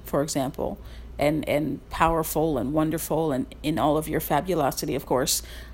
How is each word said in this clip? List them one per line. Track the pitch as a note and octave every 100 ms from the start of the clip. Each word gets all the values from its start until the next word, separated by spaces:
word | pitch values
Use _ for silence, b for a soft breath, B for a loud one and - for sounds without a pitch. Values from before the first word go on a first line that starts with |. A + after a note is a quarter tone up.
for | - D3+
example, | D#3 D3 C3+ - - G#3 B B B -
and, | D3 D#3 -
and | C#3 D3+ D#3 -
powerful | - E3 E3 D#3+ D#3+ D#3+ C#3
and | A2+
wonderful | D#3 D#3 E3 - D#3 D#3+
and | B2+ - -
in | D3+ D#3
all | C#3 D3+
of | D#3
your | D#3
fabulosity, | - D3+ F3+ E3 C#3 - D#3+
of | C3
course? | - C3 D3 - B B B